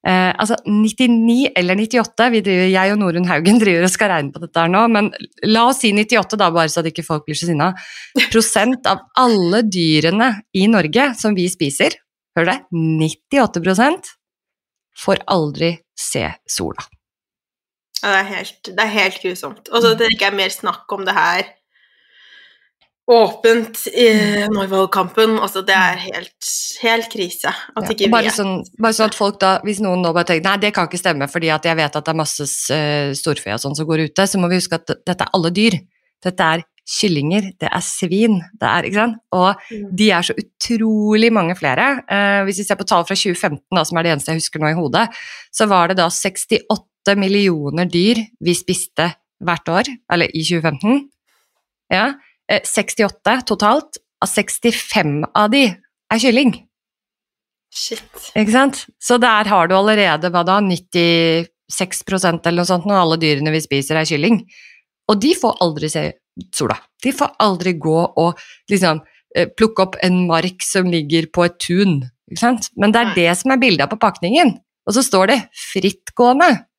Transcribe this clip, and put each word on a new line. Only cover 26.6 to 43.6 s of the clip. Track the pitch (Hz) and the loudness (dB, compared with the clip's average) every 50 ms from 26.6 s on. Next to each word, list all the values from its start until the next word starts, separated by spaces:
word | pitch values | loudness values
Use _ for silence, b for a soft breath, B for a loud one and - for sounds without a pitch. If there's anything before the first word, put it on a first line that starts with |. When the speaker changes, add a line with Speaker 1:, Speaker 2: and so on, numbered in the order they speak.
| - - - - | -8 -10 -10 -4
Speaker 2:
helt | - 226 226 233 226 226 | -2 0 0 0 -2 -6
krise | - 226 185 180 - - - | -8 -8 -8 -8 -8 -6 -6
at | - - - - - _ 220 196 | -6 -6 -8 -14 -12 _ -8 -6
Speaker 1:
Ja, | - | -6
Speaker 2:
ikke | - - - | -4 -2 0
Speaker 1:
og | 226 | 2
bare | 226 233 208 | 2 2 2
Speaker 2:
vi | |
er | 220 - | 0 -2
Speaker 1:
sånn, | - 202 196 190 165 - - _ - | -2 -4 -4 -4 -6 -8 -12 _ -2
bare | 220 226 220 | -2 -2 0
sånn | 220 220 | 0 0
at | 214 208 | -2 0
folk | - 208 202 202 - | -2 -2 -2 0 0
da, | 196 190 190 - - | 2 2 2 0 -2
hvis | 202 208 190 | -4 -4 -2
noen | 214 190 180 180 180 | -2 -2 0 0 0
nå | 170 160 | 0 0
bare | 175 170 | 0 0
tenker, | - 165 160 170 | 0 -2 0 0
"Nei, | 196 196 | 0 0
det | 202 202 208 208 | 0 -2 -2 0
kan | 202 175 | 0 -2
ikke | 165 - 175 | -2 -4 -4
stemme, | - 190 165 143 139 139 | -2 -2 0 0 -4 -4
fordi | - 175 165 160 156 | -4 -4 -2 0 -2
at | 156 - | 0 0
jeg | 165 165 | 0 0
vet | 160 156 147 - | 0 0 -2 -2
at | 151 147 | -4 -4
det | - 160 | -2 -2
er | |
masse | 160 156 147 - - 147 | -2 -2 -4 -4 -6 -6
s-, | 139 - - - - | -6 -6 -8 -4 -4
eh, | 139 156 151 147 147 147 143 143 135 | -2 -2 0 -2 -2 -2 -2 -4 -6
storfe | 139 - 160 143 - - 98 104 | -4 -4 -4 -4 -4 -4 -8 -8
og | 117 | -6
sånn | - 139 143 | -6 -6 -6
som | 147 156 | -6 -2
går | 156 160 156 160 151 | -2 0 -2 -2 -2
ute", | _ - 196 | _ 0 0
så | 196 - | 0 0
må | 196 180 175 | -2 0 0
vi | 180 185 | 0 -2
huske | 170 - 170 | -2 -2 -6
at | 165 _ | -6 _
d-, | - - - _ | -8 -8 -6 _
dette | - 180 175 - | -6 -4 -4 -2
er | - - | -2 0
alle | - 160 170 | 0 0 0
dyr. | 175 196 214 233 190 151 - _ _ _ _ _ _ _ | 0 2 2 2 2 0 -6 _ _ _ _ _ _ _
Dette | - 180 180 - 185 | -8 -6 -2 0 0
er | 160 160 170 170 _ _ _ _ | 0 0 -2 -4 _ _ _ _
kyllinger, | - - - - 202 170 147 139 151 180 214 196 190 185 _ | -10 -6 -2 0 0 0 0 0 0 0 0 -2 -4 -10 _
det | 160 - | -8 -4
er | - 185 | -4 -4
svin, | 180 - - - - 170 175 196 226 226 214 180 165 - _ - | -6 -6 -8 -6 -4 -2 0 2 2 2 2 0 -2 -8 _ -6
det | - | -2
er, | 123 113 175 - | -2 0 0 -2
ikke | 185 190 | -2 -2
sant? | 208 220 240 220 220 _ _ | -2 -2 -2 -4 -8 _ _
Og | - 185 180 190 202 B B B | -2 2 2 2 0 B B B
Speaker 2:
Mm. | 233 214 202 196 185 | -12 -12 -10 -8 -2
Speaker 1:
de | 180 214 214 | 2 2 4
er | 190 170 180 | 4 2 0
så | - - | -2 -6
utrolig | - - _ _ _ - - 240 220 226 220 220 214 208 214 214 214 226 233 | -6 -8 _ _ _ -6 -4 -2 0 0 0 0 0 2 2 2 4 4 4
mange | 226 214 175 165 185 | 4 2 0 0 -2
flere. | - - 143 127 139 226 277 285 247 - - | -2 -2 -2 0 0 0 0 0 -2 -6 -4
Eh, | 196 202 202 202 202 202 196 | 0 2 2 2 2 2 0
hvis | 196 202 185 | -2 -4 -4
vi | 202 | -2
ser | - 196 | -2 -2
på | 190 208 | -4 0
tall | - 208 175 170 | 0 0 0 2
fra | - 196 | 0 -2
tjue | 190 - 208 175 | -2 0 -2 -2
femten, | - - 185 147 139 | -2 -2 -4 -4 -6